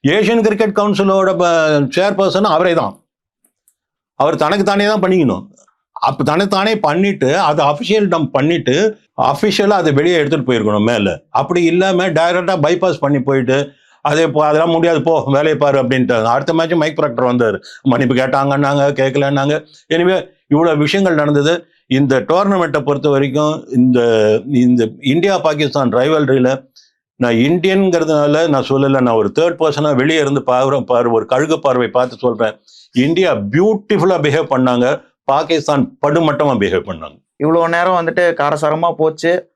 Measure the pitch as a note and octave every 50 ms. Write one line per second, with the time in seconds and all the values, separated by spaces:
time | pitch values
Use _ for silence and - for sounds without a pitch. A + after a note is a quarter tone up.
0 | - C#3 E3 G#3+ G#3 G3 A#3 A#3 G#3 A3 G#3+ G#3 A3 G#3+ G3+ G#3 G#3 G#3 G3 -
1 | G3 G3 F#3+ G3 F#3+ F#3+ F#3 F3 F3+ E3+ E3+ E3 D#3 D#3 D3+ D3 C#3+ B2+ - F3
2 | F#3 G#3 G3 F#3+ G3 F#3 - F#3 G#3 G#3 D#3 D#3+ F3+ F3+ E3+ D#3+ D#3+ G3+ - _
3 | _ _ _ _ _ _ _ _ _ _ _ _ _ _ _ _ _ _ _ _
4 | _ _ _ - C#3 D3+ D#3 - D#3 D3+ G3 G#3 F#3+ G3+ G3 G3+ G3+ G#3 A3 G#3
5 | F3+ F#3 F#3+ F#3 D3+ A#2+ F#2 F2+ - - _ _ _ _ _ _ _ _ _ -
6 | - A#2+ C#3 - B2+ C#3+ D3+ F3 G3+ G3 G3+ F#3+ G3 A3 A3+ - - D3 D3 F3
7 | G3 G3+ G3 G3+ - B2+ D3+ F#3 F#3 D3+ D3+ D#3+ D3 C#3+ D3 C#3+ A#3+ E3+ G#3 A3
8 | G#3 F#3+ E3+ E3 D3+ B2+ - C#3 C3+ D#3 E3+ D#3+ B2+ B2 C3 D#3+ G#3+ A3 G#3+ _
9 | _ _ _ - B2 B2+ D3 - - G#3+ G3 - G3+ G3+ G#3 F#3+ E3+ D#3 C#3 -
10 | D#3 F3 F3+ E3 D3 C#3 D#3 D#3 A#2+ B2+ B2 A2+ G#2 G#2+ G#2 G#2 G#2 A2 A#2+ A2
11 | G2+ F#2+ E2 - _ _ - A#2 C#3 - - F3 E3+ E3 E3+ F3+ F#3 G3 F#3 E3
12 | F#3 F#3 D#3 D#3 E3 F3 F3 F3+ F3 F3+ F#3 E3 C#3+ D3+ F3+ F3+ F#3+ F#3 D#3 -
13 | - C#3 C#3+ C3+ B2 C#3 C#3 C3+ B2 A#2+ C3 C#3 C#3+ C#3+ - _ _ _ _ _
14 | _ D3 D3 D#3 E3 D3+ B2+ D3+ D3+ D3+ D3+ D3+ E3 E3+ E3 E3 E3+ E3+ E3 D3+
15 | B2+ E3 D#3+ D3 - C#3 C#3 C#3 D3+ D#3 D3+ B2+ D3 C#3+ C3+ C3+ B2+ A#2+ C3 C3
16 | B2 B2 B2 A2+ A2 A#2 A#2+ C#3 C#3+ E3 E3 E3 E3 D#3+ F3 E3 D3+ D#3 D3 D#3
17 | D3+ C#3 A#2 B2 B2+ B2 B2 B2 A#2+ A2 G2 - - - - - _ C3+ A#2+ B2
18 | C3+ A#2+ A2+ B2 C3 B2+ C3+ C#3 C#3 C#3 C#3 C#3 C#3+ C#3 C#3+ C#3+ C#3 C#3+ C3+ B2+
19 | C3+ C3+ C3 C#3+ C#3 C#3 C#3+ C3+ C#3 D3 D3 C#3+ - - - - _ _ D#3 E3+
20 | F3 F3+ F#3+ F3 - - _ _ _ _ C#3+ D3+ E3 E3+ D#3 D3 D3 D3 F#3+ G3
21 | G3 F#3 E3 D3+ D3 D3 D3 D3 C#3+ D#3 E3+ E3+ E3+ _ _ _ _ _ B2+ C3+
22 | C#3+ B2+ C3+ B2+ - - D#3+ F#3 G3+ G3 G3 F#3 E3+ D#3 D#3 D3+ C3 D3 C#3+ C#3
23 | C3 D3 C#3 C3+ C#3+ C#3 B2+ D3 D3+ D3+ D#3 D3 - - C3 A#2+ B2+ B2+ B2 B2
24 | A#2+ A#2 A2+ A2 G#2+ G#2+ G#2+ A2 G2 C3+ C#3+ B2 B2 B2 B2 A#2+ A2+ A2 A2 -
25 | - C3 C#3 E3+ F3 G3+ F#3+ E3+ D3 D#3+ D#3 D3 D3+ C3+ - - C3+ A#2+ G2+ B2
26 | B2+ D3+ D#3+ D3+ D3 C3 C3+ C3+ B2+ B2+ C3 C3 - _ _ - _ _ _ _
27 | _ _ _ _ B2+ A#2+ A#2 A2+ B2 C#3 F3 F3+ E3 F#3+ F#3+ G3 G3 F#3 E3+ E3+
28 | E3 D#3+ D#3 D3 D3 D3 D3 D#3 E3 E3 C#3+ C3+ B2+ - C3+ C3+ C#3 C#3 C3+ C3+
29 | B2+ B2 A2+ A2+ G2+ G2+ - D3+ D#3+ F3 E3+ - D#3+ D#3 C#3+ D3 D3+ D3+ C#3+ B2
30 | C3+ D#3 D#3+ D#3 C#3+ C#3 C#3+ C#3 - - B2 B2+ C3+ C3+ C3+ C3+ A2 - B2 A#2
31 | A#2+ A#2+ A#2 A2+ G#2+ - B2+ C3 D3+ D#3 D#3+ D#3 D#3 C#3 B2+ B2 A#2+ G#2+ G2 B2+
32 | B2+ B2 A#2 G#2 - B2 A#2 G#2+ A#2 G#2+ - _ _ _ - - - _ _ B2
33 | C3 D3 E3+ F3+ F#3 E3+ C3+ G#2+ G2+ G2+ A2+ D#3 F#3 G#3+ A3 G#3 - _ A3 F3
34 | D#3+ F#3+ F#3 D#3+ D3 D3 C3+ D#3+ D#3 - C3+ B2+ B2+ B2+ B2 A#2+ B2 C3 D3+ -
35 | - _ _ _ _ - C3+ D3+ D#3+ D3+ E3 D3+ - - D3 C3+ B2 - - _
36 | - D3 D3+ E3+ E3 D3+ C#3+ C#3+ D3+ C#3+ B2+ G#2 G2+ F2+ F#2 F2+ - - F2+ D#2
37 | D#2+ C#2+ C#2+ _ _ _ _ _ C#3+ D#3 D#3+ E3+ E3 E3 E3+ E3+ F3 F#3 F#3 F3
38 | E3+ E3 - F3+ F3 E3+ E3 - C#3+ D3 D3+ D3 D#3 D3+ D3+ D#3+ E3+ E3+ E3 D3+
39 | D#3+ D#3 D#3 D#3 - E3 F3 - - _ _